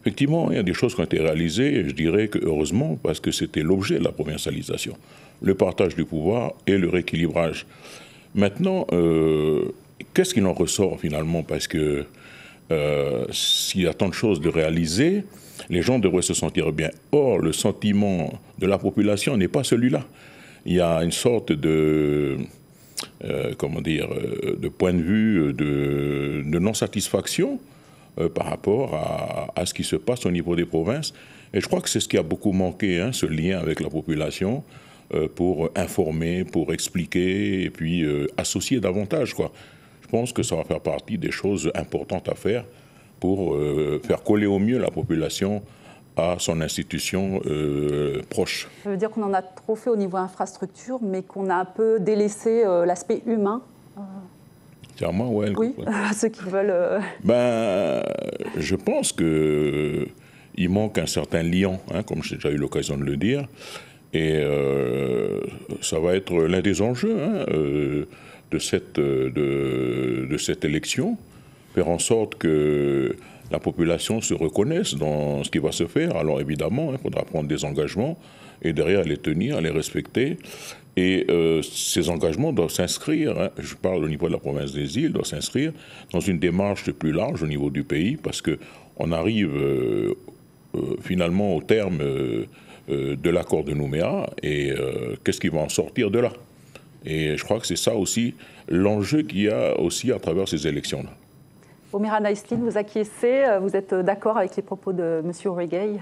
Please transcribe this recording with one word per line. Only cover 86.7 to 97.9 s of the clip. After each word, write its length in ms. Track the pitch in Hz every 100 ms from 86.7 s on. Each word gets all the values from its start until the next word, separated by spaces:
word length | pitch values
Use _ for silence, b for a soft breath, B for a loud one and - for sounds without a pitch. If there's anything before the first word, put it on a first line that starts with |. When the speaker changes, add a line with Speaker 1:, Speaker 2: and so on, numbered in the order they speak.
| 98 -
Speaker 1:
plus 180 | - 80
large 320 | 78 113 82
au 60 | 78
niveau 200 | 73 71
du 140 | 69
pays, 340 | 71 73 92 151
parce 240 | - 73
qu'on 720 | - 76 - - - - 82
arrive, 400 | 82 87 113 95 71
euh, 580 | 69 67 62 50 52 50 - - - - - -
euh, 200 | - -
finalement 540 | - 90 85 90 101 82
au 60 |
terme, 360 | 73 110 98 85
euh, 440 | 71 67 65 55 55 B B B -
euh, 260 | 71 67 69
de 140 | 78
l'accord 340 | 87 80 87
de 80 | 73
Nouméa, 580 | 73 71 73 92 196 - -
et, 300 | 76 73 71
euh, 460 | 67 65 67 - -
qu'est-ce 160 | - 92
qui 80 | 92
va 100 | 78
en 100 | 76
sortir 440 | - - - 107
de 80 | 107
là ? 120 | 120 - - B B B B -
Et 320 | - 78 78 73
je 60 |
crois 160 | - 110
que 80 | -
c'est 80 | 85
ça 200 | -